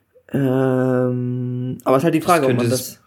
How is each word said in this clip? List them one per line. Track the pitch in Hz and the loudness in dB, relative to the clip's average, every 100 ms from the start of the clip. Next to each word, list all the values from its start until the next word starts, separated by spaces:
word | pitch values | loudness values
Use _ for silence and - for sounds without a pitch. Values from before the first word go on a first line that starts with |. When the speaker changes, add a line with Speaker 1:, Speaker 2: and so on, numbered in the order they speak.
| _ _ - | _ _ -8
Speaker 1:
Ähm, | 139 135 131 131 127 127 127 127 123 123 123 123 123 127 - | -2 0 2 0 0 0 0 0 -2 -4 -4 -6 -6 -6 -4
aber | - 131 | 2 2
es | |
ist | 165 | 4
halt | 160 | 0
die | |
Speaker 2:
Das | 160 | 2
Speaker 1:
Frage, | 170 | 2
ob | 131 | 2
Speaker 2:
könnte | 123 | 2
Speaker 1:
man | 120 | 0
Speaker 2:
das | 127 - | -2 -4
Speaker 1:
das | - | -14